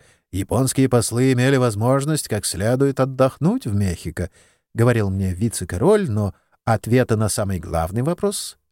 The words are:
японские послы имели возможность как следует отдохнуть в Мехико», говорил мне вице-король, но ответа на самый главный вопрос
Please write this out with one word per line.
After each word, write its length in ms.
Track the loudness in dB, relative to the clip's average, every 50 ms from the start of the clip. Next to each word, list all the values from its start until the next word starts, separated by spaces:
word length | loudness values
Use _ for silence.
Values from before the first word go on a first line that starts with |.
| _ _ _ _ _ _
японские 580 | -6 -6 -4 0 0 0 0 0 2 2 2 4
послы 420 | 4 2 2 0 0 2 2 2 2
имели 240 | 2 2 2 4
возможность 720 | 4 2 2 0 0 0 2 2 2 0 -2 -2 -4 -4
как 180 | -4 -4 -4 -4
следует 540 | -4 -4 -2 0 0 2 2 2 0 0 0
отдохнуть 680 | -2 0 0 2 0 0 0 0 0 0 0 -2 -2
в 80 | -2 0
Мехико», 560 | 0 0 0 -2 -4 -8 -8 -6 -6 -6 -6 _ _ _ _ _ _ _ _ -2
говорил 360 | 2 2 4 4 2 0 0
мне 240 | 0 -2 -2 -2 -2
вице-король, 760 | -2 -2 -2 -2 -4 -8 -6 -4 0 2 4 4 2 2 0
но 240 | -2 -2 -2 -2 -4 _ _ _ _ _ _
ответа 500 | 0 0 0 0 2 2 2 2 2 2
на 140 | 0 0 0
самый 300 | -2 -2 -2 -2 -4 -4
главный 420 | -4 -4 -2 -2 -2 -2 -2 -2
вопрос 560 | -2 -2 -2 -2 -2 -4 -4 -4 -8 -12 -14 _ _ _